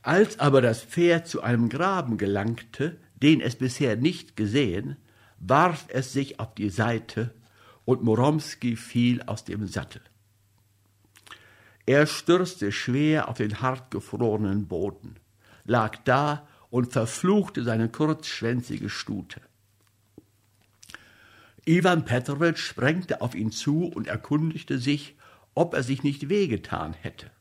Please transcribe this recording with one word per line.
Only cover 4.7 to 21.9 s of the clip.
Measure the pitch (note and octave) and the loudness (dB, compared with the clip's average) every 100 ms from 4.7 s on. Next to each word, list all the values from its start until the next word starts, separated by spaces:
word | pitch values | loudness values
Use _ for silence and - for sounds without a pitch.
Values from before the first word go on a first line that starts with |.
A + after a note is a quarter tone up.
| F2 A#2+ C#3 _ _ _ _ | -2 -6 -12 _ _ _ _
warf | F#2 C#3 F3 D#3+ - | 0 4 4 0 -6
es | C3 C3 | -6 -2
sich | C3+ C3+ - | -4 -4 -8
auf | A#2 | -12
die | - G#2 | -4 -4
Seite | F#2 A2+ A2+ A2 - A#2 - _ _ - _ - | 0 0 -2 -6 -6 -6 -8 _ _ -20 _ -2
und | B2+ | 0
Muromski | A#2 A2 C3+ D#3 - - B2 A2+ | 4 4 4 2 -4 -6 -4 -4
fiel | - A#2+ A#2+ A#2+ | -2 2 2 2
aus | - G#2+ - | -2 -8 -8
dem | G#2 G2 | -8 -6
Sattel. | F#2+ - - _ _ _ _ _ _ _ _ _ _ _ _ - - - _ - _ - | -6 -8 -16 _ _ _ _ _ _ _ _ _ _ _ _ -20 -20 -20 _ -20 _ 2
Er | C#3 D3+ | 4 4
stürzte | - - F3 F3+ - G2+ | 0 2 2 2 -2 -4
schwer | - - B2+ D3+ D#3 - | -2 -2 2 2 2 -2
auf | B2 | -4
den | G#2+ G#2+ | -4 -2
hartgefrorenen | C3 B2+ - G#2 - G#2+ A#2 G#2+ G#2 G2+ F2+ | -4 -4 -8 -10 -8 -2 0 2 0 -2 -2
Boden, | F2 G2 - - - _ _ _ - - | -4 -4 -6 -20 -20 _ _ _ -16 0
lag | A#2+ A2 - | 0 0 -2
da | - C3 D3 D3 - _ _ | 2 2 2 -4 -10 _ _
und | B2+ A#2+ | -2 0
verfluchte | B2+ A2+ - F3+ G#3 F#3+ - | -2 -2 -2 2 2 0 -4
seine | A#2 A2+ A2+ | -2 0 -2
kurzschwänzige | - D#3 D#3 - - A#2 B2 B2 A#2+ G#2 | 0 -2 -2 -6 -4 -2 -2 -4 -8 -6
Stute. | - - G#2 - - _ _ _ _ _ _ _ - _ _ _ _ _ _ - - - _ - - - _ - | -8 -8 -8 -8 -18 _ _ _ _ _ _ _ -20 _ _ _ _ _ _ -20 -20 -20 _ -20 -20 -20 _ 2
Iwan | E3+ F3+ | 4 6